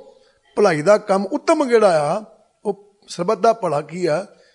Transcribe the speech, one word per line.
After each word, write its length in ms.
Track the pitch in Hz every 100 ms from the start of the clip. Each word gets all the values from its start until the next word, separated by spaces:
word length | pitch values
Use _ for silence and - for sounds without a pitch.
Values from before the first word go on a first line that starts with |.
| - _ _ _ _ -
ਭਲਾਈ 260 | 208 151
ਦਾ 160 | 156 208
ਕੰਮ 280 | - 190 202
ਉੱਤਮ 440 | 294 - 320 269
ਕਿਹੜਾ 480 | 233 208 160 147 196
ਆ, 80 | 214 _ _ _ 214
ਉਹ 340 | 196 _ _ -
ਸਰਬੱਤ 320 | - 175 214
ਦਾ 140 | 220
ਭਲਾ 280 | 220 180 147
ਕੀ 240 | 147 175 170
ਆ, 220 | 156 208 _ _